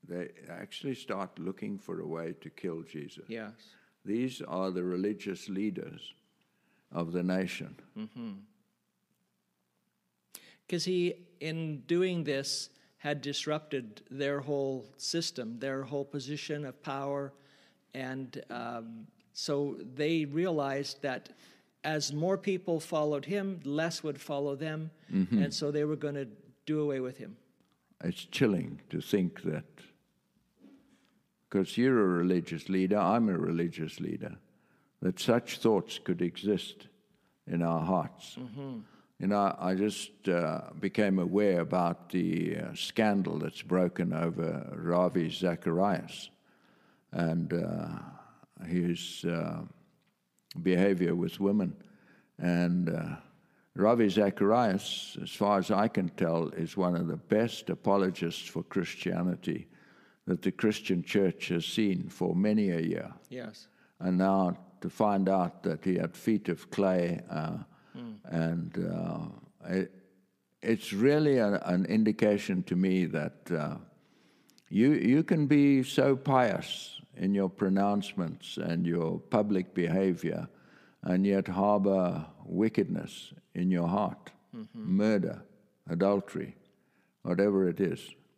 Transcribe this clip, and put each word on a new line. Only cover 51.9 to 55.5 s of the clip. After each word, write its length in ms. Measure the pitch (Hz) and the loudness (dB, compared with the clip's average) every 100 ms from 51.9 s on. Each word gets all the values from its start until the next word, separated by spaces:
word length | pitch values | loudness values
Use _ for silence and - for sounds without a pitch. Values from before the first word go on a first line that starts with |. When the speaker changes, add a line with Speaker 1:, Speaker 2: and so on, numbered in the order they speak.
| - _ _ _ - | -20 _ _ _ -4
Speaker 1:
And, 520 | 87 87 87 90 87 | 0 2 4 2 0
uh, 260 | 82 80 - - _ _ _ _ | -2 -4 -8 -14 _ _ _ _
Ravi 340 | - 101 120 107 | 2 4 6 6
Zacharias, 1080 | 95 101 95 101 117 117 95 - - - - | 6 4 4 4 6 4 2 -2 -8 -8 -12
as 100 | 92 | -12
far 280 | - 101 | -2 2